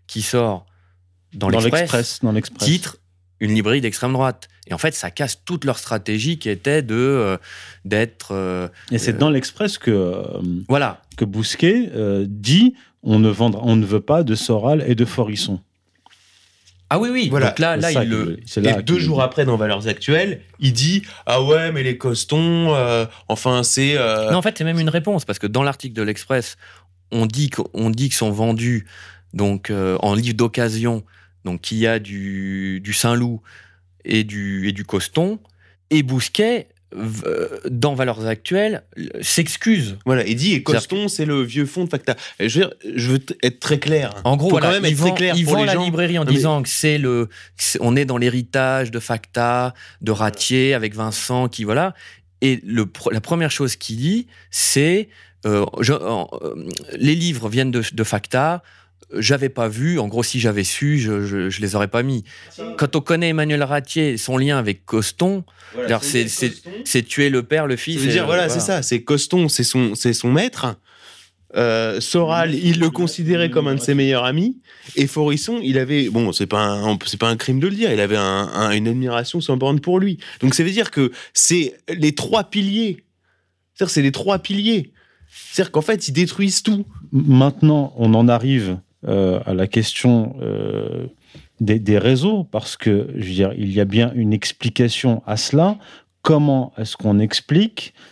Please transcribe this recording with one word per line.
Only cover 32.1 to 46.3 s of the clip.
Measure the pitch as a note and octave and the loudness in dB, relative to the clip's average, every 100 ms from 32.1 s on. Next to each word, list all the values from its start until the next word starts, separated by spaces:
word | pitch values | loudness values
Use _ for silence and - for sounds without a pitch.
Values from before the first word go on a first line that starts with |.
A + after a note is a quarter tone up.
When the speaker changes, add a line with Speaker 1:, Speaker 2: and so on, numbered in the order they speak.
| G2+ G2 G2 G2 F#2+ F#2+ F#2+ | -8 -8 -6 -6 -6 -6 -6
Speaker 1:
du | G2+ | -4
Saint-Loup | G#2+ A#2 A#2+ A#2+ A2 - - - _ _ _ | 0 2 2 0 -4 -10 -20 -20 _ _ _
et | - A2 | -2 -2
du, | G#2+ G#2 G2 G2 G2 | -2 -4 -4 -4 -4
et | |
du | G2 | -4
Coston, | F#2+ G2 - - F3+ A3 _ _ _ _ - | -4 -4 -2 -2 -2 -4 _ _ _ _ -2
et | D#3 | 0
Bousquet, | C3 C3 - - A3 A#3+ - _ _ F#2+ | 2 -2 -2 0 0 -2 -6 _ _ -10
v-, | A2 G#2+ - | -8 -6 -6
euh, | D#2+ - - - | -4 -6 -6 -6
dans | A#2+ D3 | -2 0
Valeurs | C3 B2+ A2 A2+ | 0 -2 -2 -4
Actuelles, | A2 - F#3 G#3+ G3 - - | -4 -2 0 0 -2 -10 -14
l-, | - - | -12 -8
s'excuse. | - - D#3+ - A3+ G#3 A2 G2 B2+ | -2 0 0 -2 2 2 0 -4 0
Speaker 3:
Voilà, | C3 G2+ | 2 2
et | |
dit, « | A#2 F#3 | 0 2
Et | E3+ | 0
Speaker 1:
C'est-à-dire | |
Speaker 3:
Coston, | - B2 - F#3+ G#3 | 2 0 0 -4 -4
c'est | - D3+ | -2 -2
le | C#3+ | 0
vieux | A#2+ C3+ C#3 | -2 -2 -2
fond | F3+ | -2
de | F3 | -4
Facta. » | C#3+ - A#2+ - - | -4 -4 -4 -6 -4
Et | G#2+ | 0
je | C3+ | 2
veux | F#3+ | 0
dire, | - G#2 | -2 -8
je | A2 A#2+ | -4 0
veux | C3 | 0
t-, | - - | -2 -2
être | B2+ A#2+ | -2 -2
très | - D3 | -2 -2
clair. | D3 D#3 B2 G2+ | 2 0 0 -2
Speaker 1:
En | A#2+ C#3+ | 0 2
gros, | E3+ | 4
Speaker 3:
Faut | |
Speaker 1:
voilà, | E3 - | 4 4
Speaker 3:
quand | G3 | 2
même | |
Speaker 1:
ils | F3 | 2
Speaker 3:
être | D3 | 2
très | F3 | 2
Speaker 1:
vendent, | F3+ | 2
Speaker 3:
clair | F3+ E3+ | 0 2
Speaker 1:
ils | |
Speaker 3:
pour | D#3 | 2
Speaker 1:
vendent | G3 | 2
Speaker 3:
les | G#3 | 2
Speaker 1:
la | |
Speaker 3:
gens. | F3+ | 0
Speaker 1:
librairie | F3+ E3 F3 E3+ | 0 0 0 0
en | |
Speaker 3:
Non, | D3 | 2